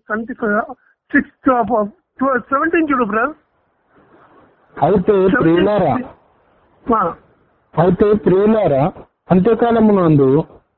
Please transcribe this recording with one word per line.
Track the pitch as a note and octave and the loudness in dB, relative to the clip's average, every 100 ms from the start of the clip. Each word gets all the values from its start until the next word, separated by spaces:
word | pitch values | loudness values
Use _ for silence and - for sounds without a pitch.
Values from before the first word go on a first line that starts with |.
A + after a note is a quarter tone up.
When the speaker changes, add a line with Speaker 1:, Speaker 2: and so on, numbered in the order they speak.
| - | -10
Speaker 1:
కనిపిస్తుంది. | A3 A3+ - A3 G#3 C#4 B3+ _ _ _ C#4+ | -8 -8 -8 -4 -4 -4 -12 _ _ _ -4
సిక్స్, | - | -4
ట్వెల్వ్, | _ C#4 B3 G#3 A3+ G#3 - _ - C4+ B3+ | _ -2 -2 -2 -2 -4 -10 _ -6 -4 -4
సెవెంటీన్ | - C#4 D#4+ E4+ D#4 | -4 -4 -2 -2 0
చూడు | C4 G#3 | -2 -2
బ్రదర్. | G#3+ C4+ D#4 _ _ _ _ _ _ _ _ _ _ _ _ _ - | -2 -4 -6 _ _ _ _ _ _ _ _ _ _ _ _ _ -4
Speaker 2:
అయితే | D3 G3 G3 | 0 0 2
Speaker 1:
సెవెంటీన్ | G3 F#3+ E3 | 2 2 2
Speaker 2:
ప్రియులారా, | E3 F3 G3 G#3 E3 B2 B2 - _ _ _ _ _ _ - A3 | 2 2 0 0 0 -2 -6 -16 _ _ _ _ _ _ -2 -2
Speaker 1:
ఆ. | F3 - _ _ _ _ _ - | -2 -6 _ _ _ _ _ -2
Speaker 2:
అయితే | F3+ F3 G#3 | 0 2 2
ప్రియులారా, | G#3 - F#3 G#3+ A3 F3 C3+ E3 - - _ - | 2 2 2 2 0 0 0 -2 -4 -18 _ -2
అంత్యకాలమునందు | F#3 A3+ A3+ A#3 A#3 A3 G3+ E3 D3 C3+ D3 - - _ | 0 2 0 0 2 2 2 2 4 4 2 -2 -12 _